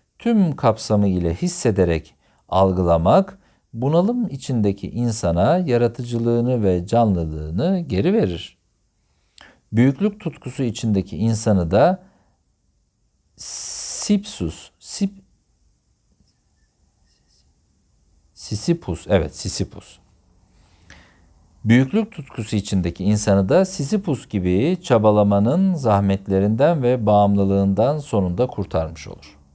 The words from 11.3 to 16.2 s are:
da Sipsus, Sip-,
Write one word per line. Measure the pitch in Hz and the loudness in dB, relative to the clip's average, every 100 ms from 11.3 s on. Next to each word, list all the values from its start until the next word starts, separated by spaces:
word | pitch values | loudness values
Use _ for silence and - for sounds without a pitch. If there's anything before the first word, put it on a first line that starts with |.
| 110 113 98 82 | 0 2 0 2
da | 98 151 190 - _ _ _ _ _ _ _ _ _ _ _ _ _ | 4 4 2 -6 _ _ _ _ _ _ _ _ _ _ _ _ _
Sipsus, | - - - - - - - 208 208 - 82 - - _ | -12 -8 -8 -6 -6 -6 -2 -2 -2 -6 -8 -8 -16 _
Sip-, | - - 196 - _ _ _ _ _ _ _ _ _ _ | -14 -6 -6 -6 _ _ _ _ _ _ _ _ _ _